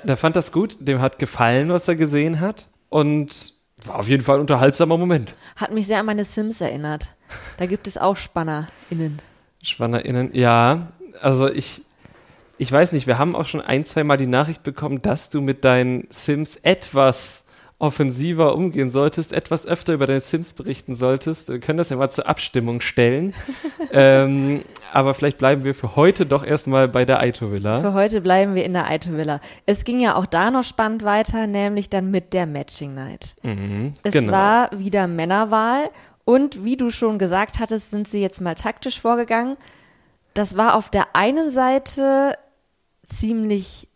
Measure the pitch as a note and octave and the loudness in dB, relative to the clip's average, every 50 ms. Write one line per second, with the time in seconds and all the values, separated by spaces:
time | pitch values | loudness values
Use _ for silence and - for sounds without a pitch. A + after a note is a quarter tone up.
0 | - - C3+ - - D#3+ D#3+ F#3 D#3 - - D#3 G#3 A3 - - C#3 C3+ C3+ B2+ | 2 -2 -2 0 0 0 0 0 -2 0 -2 -2 -2 -2 -4 -6 -2 -2 0 2
1 | C3 C3+ - - C3+ - - - B2 A#2 A#2+ B2+ D3 E3 F3 F3 - - F3 D#3+ | 0 0 -2 -2 -6 -6 -2 0 2 4 4 4 2 2 0 0 0 0 0 2
2 | D#3+ D3 D3 C#3+ D3+ D#3+ E3 D#3 F3 G3+ G#3+ - - _ _ _ _ _ - D#3 | 2 2 2 0 0 0 0 -2 -2 -4 -4 -6 -14 _ _ _ _ _ 0 2
3 | D3+ D3 D3 D3+ D3 C#3+ - - - - _ _ _ _ _ _ - - - - | 2 2 2 0 -2 -4 -8 -14 -14 -16 _ _ _ _ _ _ -16 -10 -8 -6
4 | G#2 A2 C3+ C3+ A#2+ C#3 C#3 C#3 D3 C#3+ D3 B2 C3 C#3 C#3 - E3+ D#3+ E3 E3 | 0 2 2 2 4 4 4 4 4 2 2 6 6 4 6 4 2 2 4 2
5 | F3 F3+ F3 D3+ A2+ - - - - - - - A3 - G#3+ A3 G#3 G3 A3 G3 | 2 2 2 0 0 -4 -12 -20 -20 -20 -10 -8 -8 -4 -2 -4 -2 0 0 0
6 | G#3+ A3 G#3+ G#3 G3+ - - - G#3+ G#3+ A3+ - F3 - - C#3 D3+ D3+ D3+ D3+ | 0 0 -2 -2 -2 -4 -4 -4 -4 -4 -4 -4 -4 -4 -4 -6 -6 -6 -6 -6
7 | - - - _ _ _ - - - - - - F3+ F3+ F#3+ G#3 - G3+ - - | -8 -12 -14 _ _ _ -18 -18 -18 -18 -8 -6 -4 -4 -4 -4 -6 -8 -6 -2
8 | - F#3+ G3+ F#3+ - - - F3 E3 D#3+ D#3 D3+ D#3 D#3+ - - - - F3 E3 | 0 0 0 0 -6 -6 -6 -4 -4 -2 -4 -6 -6 -8 -12 -20 -12 -8 -4 -4
9 | D#3+ D#3 D3 D3+ - _ _ _ _ _ _ _ - - - - A#2 A#2 A#2 A#2+ | -4 -4 -6 -8 -14 _ _ _ _ _ _ _ -10 -10 -6 -4 -2 -2 -2 -2
10 | - - B2 B2 B2+ C3 - C3 B2 A#2+ A#2 A#2 A#2 B2 D3 E3+ F3 E3+ - _ | -2 -2 -2 -2 -2 -2 0 2 4 6 6 6 6 4 4 2 -2 -10 -14 _
11 | - D#4 - - - C#3+ C3+ B2+ C3+ - - - C3+ - - - - _ _ _ | -20 -20 -18 -2 0 2 2 4 2 0 0 -2 -6 -8 -10 -12 -16 _ _ _
12 | _ - - - _ _ _ _ _ _ _ _ - A#2+ C3 C#3+ F3 F3 E3+ C#3+ | _ -20 -20 -20 _ _ _ _ _ _ _ _ -4 2 6 6 6 6 4 0
13 | B2 B2+ A#2+ B2 C#3+ F3 F3 - D#3+ - - D#3 - - B2+ C#3 D#3 - - D#3+ | 0 2 2 2 2 0 0 -2 -4 -4 -6 -8 -2 0 0 0 -2 -2 -2 -2
14 | D3+ D3 C#3+ C3+ C3+ B2 B2 B2+ D3+ D3+ D#3+ - _ D3 C3+ - D3+ D3 C#3 C3 | 2 2 2 2 2 2 2 2 2 0 -2 -6 _ -10 -8 -6 -6 -6 -6 -2
15 | - G#3+ B2+ D#3 - - - D3 C#3 C3+ C3+ - - C3 B2+ B2+ B2+ B2+ B2+ B2 | -2 -2 -2 -2 -4 -6 -4 -2 -2 -2 -2 2 4 4 4 4 2 2 -2 -4
16 | - - - - - - D3 C#3+ D#3 - - - - - F#3+ F#3 - - - C#3 | -6 -10 -12 -8 -4 -2 -2 -2 -2 -6 -8 -2 2 2 2 2 -2 -2 2 4
17 | C3+ C3+ B2 - - - - - _ _ _ _ - - _ _ - D3 C3+ - | 4 4 4 2 -6 -12 -14 -18 _ _ _ _ -20 -20 _ _ -2 -2 0 0
18 | D3+ C3+ B2 B2 C#3+ E3+ F3 D#3+ D#3+ D3 - D#3 F3+ F#3 C#3+ C#3+ C3+ B2+ A#2+ C3+ | -2 -2 0 -2 -4 -2 2 4 4 4 4 2 0 -2 0 0 -2 0 2 2
19 | C#3+ D3+ - - D#3+ - - - - - E3 D#3+ - - E3+ - - - E3 C#3+ | 2 2 2 -2 -6 -4 -4 -6 -2 -2 -4 -4 -2 -4 -4 -4 -2 -2 0 0
20 | C#3 C3 C3+ C#3 - - - D#3+ E3+ - - - C#3 - C#3 - - - B2+ A#2 | 2 2 2 0 0 -2 -4 -4 -4 -6 -12 -12 -8 -8 -8 -8 -8 -10 -6 -2
21 | B2+ B2+ C3+ C3+ - D#3+ D#3+ - - - B2 B2 A#2 - D3+ E3 E3+ - C3+ B2+ | 2 2 2 2 0 -4 -6 -6 -8 -8 -8 -6 -4 -2 0 0 0 -2 0 0
22 | C#3 C3+ - - - - - - - - - B2+ A#2 A#2 A#2+ A#2+ - - - - | 0 0 0 -4 -2 -2 -2 -4 -4 -2 -2 -2 0 0 -4 -4 -4 -4 2 2
23 | A#2+ A#2 B2+ C#3+ E3+ G3 F#3+ - - - C4 - - D#4 - - E4 C#4 - C#3 | 4 4 4 2 -2 -4 -6 -8 -10 -12 -12 -8 -10 -10 -8 -8 -8 0 4 6
24 | C3+ C3+ C3+ C3+ C3+ C3+ C#3 C#3 C3+ C#3 C#3+ C#3+ - - - - G2+ G2 - C3+ | 8 8 8 8 6 4 2 0 0 0 -2 -2 -4 -10 -16 -18 -18 -2 0 2
25 | C3+ C3+ C3+ C3+ C#3+ D3 C3+ - C3+ C3 C#3+ C#3+ C3 C#3 C3+ - - A2 - C#3 | 2 2 2 2 0 -2 0 2 4 4 4 4 0 -4 -4 -4 -6 -4 2 4
26 | D3+ F3+ F#3+ - F3+ C#3+ C#3 C#3 C#3+ D3 D3 D3 - C#3 C3+ C3 C3+ B2+ A2 B2+ | 6 6 6 4 2 2 2 0 0 0 -2 -2 0 0 4 4 4 4 4 2
27 | B2 B2 C3 - - B2 A#2 - A#2+ G#2 G#2 G2 G2 G#2 A2 B2 E3 G3+ F#3+ G3 | 2 4 4 2 2 0 0 -2 -6 -4 -4 -2 -2 0 0 0 0 0 2 2
28 | G3 G#3+ A3 G#3 E3+ F#3 F#3 F#3+ G3 G3+ G3 F#3 F3+ F#3 F3+ F3+ D#3+ - D#3 D#3 | 2 2 2 0 2 4 4 4 4 4 2 -2 -2 -2 -2 -2 -2 -2 -2 -4
29 | - F3 E3 D3+ D#3+ D3+ D3 D3 - - - - _ - G3+ G3 - - A#3+ B3+ | -4 -4 -4 -4 -2 -2 -4 -6 -8 -14 -20 -8 _ -2 0 0 0 -2 0 0
30 | B3 A3 - E3+ F#3 - - E3 F#3 A3+ B3+ C4 A#3+ - - - A3 G#3+ A3 A3+ | 2 2 2 0 0 0 0 2 2 2 2 0 -2 -2 -2 -2 -2 -2 -2 -4
31 | G#3+ G#3 G3+ G#3+ A3 - - A3+ A3 G#3 G3+ G3+ G3+ G3+ G#3 G3+ G3 - G#3 F#3+ | -2 0 0 2 0 0 -2 -2 -2 -2 -2 0 0 0 -2 -2 -4 -2 -4 -2
32 | F#3 F#3+ G3 F#3 F3+ - - F#3 F3 D#3 D3 C#3+ C#3+ - - - D3+ C#3+ C3+ C3 | -2 0 -2 -2 -2 -2 -2 -2 -2 -2 -4 -8 -10 -10 -12 -12 -12 -12 -12 -12
33 | C3 - - - - - - _ - A#2+ G#2+ G2 G2 G2+ G2+ G2+ A2+ C#3 C#3+ - | -12 -14 -14 -14 -14 -16 -16 _ -8 -6 -6 -6 -6 -6 -4 -4 -4 -6 -8 -6
34 | _ G#3 G3 D3+ A#2+ G#2 - F#3+ G3 G3+ A3 A#3+ B3 - - G3+ G3 G3+ F#3 G3+ | _ -6 -4 -4 -4 -2 0 0 2 2 2 2 0 -2 -4 -8 -8 -4 -2 -2
35 | F#3+ F3 E3+ E3 D#3+ E3+ F#3 G#3 A3 G#3 A3 A3 A3 A#3 B3 C4+ D4+ D#4 - - | -2 -2 -4 -4 -2 -2 -2 -2 0 0 0 -2 0 0 -2 -2 -4 -6 -8 -14
36 | - - _ _ _ - A#3 C4 C#4 C#4+ - F#3+ F#3+ A3+ C4 C4 B3+ A#3+ A3+ - | -20 -20 _ _ _ 2 2 2 2 0 -4 -6 -4 -4 -2 -2 -2 -4 -2 -2
37 | A#3 A3 G#3+ G3+ F#3+ F3+ F3 F#3 G#3 G#3+ - - A#3 A3 A3+ G#3+ - - - G#3 | -2 -2 0 0 -2 0 0 0 -2 -2 -2 -4 -4 -2 -4 -6 -6 -6 -6 -6
38 | G#3 - - G#3 G3 F#3 - - F#3 F3 E3 - - - - - - C4 - - | -6 -4 -4 -4 -4 -4 -4 -6 -6 -6 -6 -4 -6 -6 -6 -6 -8 -8 -8 -4
39 | - A#3 A#3+ A#3+ A#3+ A3+ A#3 A3+ A#3+ B3+ C#4 - - - - _ _ _ _ _ | 0 0 0 0 0 0 -2 -2 -2 -4 -6 -10 -14 -20 -20 _ _ _ _ _
40 | _ _ _ _ _ _ _ G3+ G#3 F#3+ F#3+ F#3+ A3 A#3 - A3 G#3 - - G3+ | _ _ _ _ _ _ _ -4 -2 -2 0 0 2 4 4 2 0 0 0 0
41 | - - - E3 G3 A3+ C4+ D#4+ D#4+ D4+ B3+ C4 B3+ B3+ C4 C4+ C4+ - - C#4 | 0 2 2 2 2 2 2 0 0 0 0 2 2 2 2 0 -2 -4 -4 -2
42 | C4+ C4+ C4+ C4+ C#4 C#4 - - _ _ _ _ _ _ _ _ _ _ _ _ | 0 2 2 2 2 0 -2 -4 _ _ _ _ _ _ _ _ _ _ _ _
43 | _ - - - - A3 A#3 A3+ A3 G#3+ G#3 G3+ F#3 - - - - _ _ | _ -12 -8 -4 -2 -2 -2 -2 0 0 -2 -2 -4 -8 -14 -20 -20 _ _